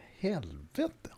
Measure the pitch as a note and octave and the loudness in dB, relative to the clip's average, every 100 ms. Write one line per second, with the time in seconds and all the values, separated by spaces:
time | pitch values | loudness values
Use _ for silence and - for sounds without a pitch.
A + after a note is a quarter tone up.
0 | - - F#3+ F#3 F2 C#2+ D2 - D#4+ - | -14 0 2 2 -2 -8 -6 0 0 0
1 | - | -14